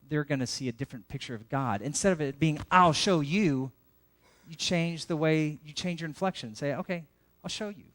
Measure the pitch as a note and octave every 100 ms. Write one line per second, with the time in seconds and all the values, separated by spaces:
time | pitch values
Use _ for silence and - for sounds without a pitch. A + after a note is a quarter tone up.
0 | - D3+ D3 C#3+ B2 - C3 A#2 C3+ C3
1 | - C#3 - A#2+ A2 C#3 C3+ G#2 G#2+ D3
2 | G3+ F3+ D3 C#3 D#3+ D3+ - F#3 F3+ D3+
3 | - F3+ C#3+ F3+ G#3 C#3 C3 - _ _
4 | _ _ _ _ - D#3+ - F3+ E3 E3
5 | - E3 D#3+ D#3 D3+ D3+ D3+ D3 F3+ E3+
6 | E3 C#3+ F#3+ F#3 B2 G#2+ C#3+ C#3 F3+ F3
7 | D#3+ _ _ _ - - G#3 G3+ -